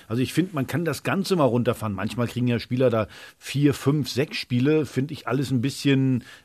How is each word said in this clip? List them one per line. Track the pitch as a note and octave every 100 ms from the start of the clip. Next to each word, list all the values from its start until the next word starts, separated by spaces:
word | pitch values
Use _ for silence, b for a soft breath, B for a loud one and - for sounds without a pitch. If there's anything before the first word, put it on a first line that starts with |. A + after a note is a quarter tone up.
| B
Also | A#2
ich | B2+
finde, | - F#3 D3+
man | B2+
kann | C#3
das | E3+ C3
Ganze | - D#3+ F#3 F#3
mal | C3+
runterfahren. | A#2+ G#2 - A2 F#2
Manchmal | G#2 B2 A#2
kriegen | - B2
ja | A#2+
Spieler | - B2 C3
da | A2+ G#2 B B B
vier, | - C3+ C#3+
fünf, | C3 - D3+ B2+
sechs | - D3+ -
Spiele, | - A#2+ C3 D#3 C3+
finde | - C#3+
ich | A#2+ -
alles | B2+ C3+
ein | C3
bisschen... | B2 - C#3+ C3+ C3+ B2+ B B